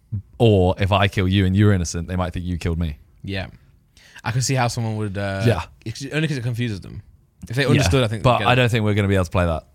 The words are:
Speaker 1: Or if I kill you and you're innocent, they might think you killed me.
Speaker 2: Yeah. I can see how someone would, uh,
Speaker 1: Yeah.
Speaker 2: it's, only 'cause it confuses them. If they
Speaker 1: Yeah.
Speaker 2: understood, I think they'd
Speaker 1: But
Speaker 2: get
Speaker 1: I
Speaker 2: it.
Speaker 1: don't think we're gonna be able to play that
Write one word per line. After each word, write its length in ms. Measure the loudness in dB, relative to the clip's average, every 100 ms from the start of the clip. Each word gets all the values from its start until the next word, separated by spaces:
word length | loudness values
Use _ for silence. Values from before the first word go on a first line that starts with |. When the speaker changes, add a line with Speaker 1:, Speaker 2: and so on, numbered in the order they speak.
| _ -12 -10 2
Speaker 1:
Or 380 | 4 6 4 2
if 120 | 0
I 160 | 2 2
kill 180 | 0 2
you 180 | 2 4
and 100 | 4
you're 180 | 4
innocent, 340 | 2 -2 -6 -6
they 80 | -4
might 160 | -4
think 120 | -6 -6
you 120 | -4
killed 220 | -4 -2
me. 200 | -4 -6 _ _
Speaker 2:
Yeah. 240 | -10 -10 -10 -16 _ _ _ _ -20 -12
I 80 | -6
can 100 | -4
see 120 | -2 0
how 120 | -2
someone 260 | -2 -4 -4
would, 200 | -6 -6
uh, 260 | -6 0 0
Speaker 1:
Yeah. 180 | 0 -4 -12 -14
Speaker 2:
it's, 200 | -12 -8
only 160 | -4 -4
'cause 100 | -4
it 60 |
confuses 360 | -6 -4 -4 -6
them. 200 | -10 -16 -18 _ _ _ -8
If 60 | -2
they 60 |
Speaker 1:
Yeah. 60 | 2
Speaker 2:
understood, 340 | 2 4 2
I 40 | 2
think 160 | 0
they'd 60 | 2
Speaker 1:
But 80 | 2
Speaker 2:
get 80 | 4
Speaker 1:
I 60 |
Speaker 2:
it. 20 | 4
Speaker 1:
don't 140 | 4
think 160 | 2 2
we're 80 |
gonna 140 | 2 2
be 60 | 2
able 100 | 2
to 60 |
play 140 | 0 0
that 200 | -2 -6